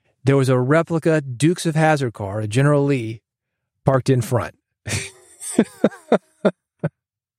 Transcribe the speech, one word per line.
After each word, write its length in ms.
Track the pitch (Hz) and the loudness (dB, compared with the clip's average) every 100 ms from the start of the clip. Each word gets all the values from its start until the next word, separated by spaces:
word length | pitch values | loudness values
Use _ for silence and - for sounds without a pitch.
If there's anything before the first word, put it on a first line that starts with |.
| _ _ | _ _
There 120 | 135 139 | 0 2
was 120 | 131 | 2
a 100 | 127 | 0
replica 600 | 127 160 165 165 170 156 | 2 0 0 -2 0 0
Dukes 460 | 139 117 151 180 170 | -2 -2 0 0 -2
of 80 | 156 | 0
Hazzard 360 | 156 151 127 | 2 2 -2
car, 280 | - 98 107 | -6 -8 -6
a 80 | 110 | -2
General 360 | 117 143 147 | 0 2 2
Lee, 380 | 143 139 113 113 _ _ _ _ _ _ | 2 -2 -4 -12 _ _ _ _ _ _
parked 260 | - 135 - | 0 0 2
in 100 | 127 | 0
front. 360 | - 120 80 - _ _ | 2 -2 -4 -12 _ _
<laughs> 100 | - - - - _ - - - - - - - - - _ _ 202 - _ - 156 _ _ _ _ | -8 -8 -8 -16 _ -18 -4 -2 -2 0 -4 -4 -2 -2 _ _ -4 -4 _ -10 -10 _ _ _ _